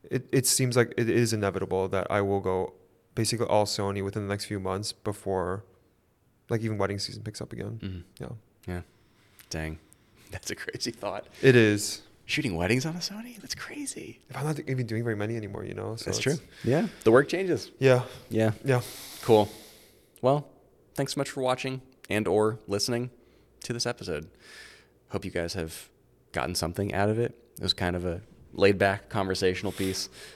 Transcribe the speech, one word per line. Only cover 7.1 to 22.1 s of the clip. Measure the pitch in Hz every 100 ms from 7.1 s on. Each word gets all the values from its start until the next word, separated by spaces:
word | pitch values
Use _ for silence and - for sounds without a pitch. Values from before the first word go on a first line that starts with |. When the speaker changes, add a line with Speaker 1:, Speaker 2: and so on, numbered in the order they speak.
| 107
Speaker 1:
picks | 107 107
up | -
again. | 117 104 113
Speaker 2:
Mm-hmm. | 98 92 - -
Speaker 1:
Yeah. | - 113 _ _ -
Speaker 2:
Yeah. | 90 - _ _ _ _ - -
Dang. | 80 78 80 _ _
<laughs> | _ _ -
That's | 107 -
a | -
crazy | - - 127
thought. | - 101 98 - -
Speaker 1:
It | 135 120
is. | 110 104 - - - _ -
Speaker 2:
Shooting | - 135 82
weddings | 90 127 156
on | 170
a |
Sony? | - 202 240 240
That's | - -
crazy. | - 294 277 - - - _
Speaker 1:
If | 127
I'm | 147
not | 147 -
even | 131 117
doing | 110
very | 117 104
many | 104 117
anymore, | 101 - 95
you |
know? | 98 104 113
So | -
Speaker 2:
That's | 104
true. | 131
Speaker 1:
it's | 156 - -
Speaker 2:
Yeah. | 113 143 196 -
The | 110
work | 120 -
changes. | 175 190 143 - -
Speaker 1:
Yeah. | 135 123 120 - -
Speaker 2:
Yeah. | 110 110 107
Speaker 1:
Yeah. | 135 123 117 - - -
Speaker 2:
Cool. | - 107 101 - - - - _ _ _
Well, | 123 147 143 - _ _ _
thanks | - 139 143
so |
much | 139
for | -
watching | 127 127 135 131 - _
and | -